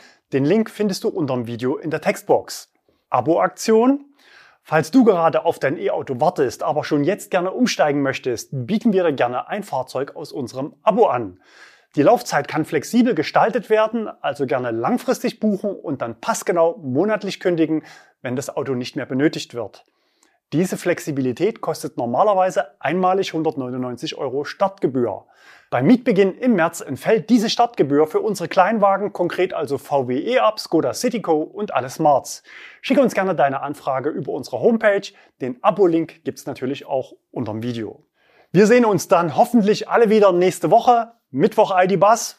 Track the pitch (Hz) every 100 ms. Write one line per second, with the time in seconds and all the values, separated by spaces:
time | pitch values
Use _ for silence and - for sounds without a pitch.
0 | - _ _ 139 139 208 220 - 208 190
1 | 226 190 143 127 113 120 127 151 160 151
2 | - 202 - 143 - - - _ _ _
3 | _ 131 120 175 185 - - 220 247 277
4 | - _ _ - _ _ _ 156 156 269
5 | 226 180 165 156 165 160 139 160 - -
6 | 131 123 156 180 131 - 170 147 135 151
7 | 143 202 - 185 180 208 247 - 151 143
8 | 135 131 131 120 - 139 117 208 233 190
9 | 175 131 123 123 - 196 190 135 127 131
10 | 139 - 151 - 120 127 143 _ - 190
11 | 196 123 104 90 _ - - _ _ -
12 | 147 233 - 156 139 151 151 156 - 233
13 | 247 165 143 - 190 240 - 214 220 233
14 | 214 - 151 131 135 135 123 113 127 233
15 | - 254 247 - 214 196 208 190 175 135
16 | 120 113 - 220 - 175 165 214 143 127
17 | 202 214 202 - 185 170 156 156 - -
18 | _ _ 131 127 131 - 139 127 123 -
19 | 120 127 151 160 - 120 104 - _ _
20 | _ _ _ _ _ 139 185 180 180 170
21 | - 139 127 117 190 226 - 151 151 -
22 | 120 127 208 190 185 196 - _ 135 175
23 | 185 190 190 160 156 139 127 127 127 123
24 | 156 - 143 131 143 - 196 196 170 127
25 | 117 95 _ _ _ - _ 131 135 240
26 | 262 196 196 - 254 214 165 - - 131
27 | - 220 156 240 214 - 240 - 156 143
28 | 151 202 208 190 170 - 185 226 196 196
29 | 202 - 175 - 185 170 143 139 - 143
30 | 123 127 190 247 214 214 - 160 143 113
31 | 247 233 175 156 151 - 208 139 127 -
32 | 156 139 - - _ - - - - 269
33 | 247 - 190 165 143 135 139 147 - 135
34 | 135 - 170 165 123 117 175 226 220 202
35 | 196 _ _ _ 131 127 196 190 185 165
36 | 160 - - - - 127 131 139 - 135
37 | 131 - _ - 110 107 120 117 104 -
38 | _ _ _ _ _ 165 208 247 233 190
39 | - 180 170 127 233 240 202 208 - 185
40 | 233 220 202 175 180 - 165 185 - 233
41 | 226 _ _ 131 175 - 208 190 185 190
42 | 196 226 -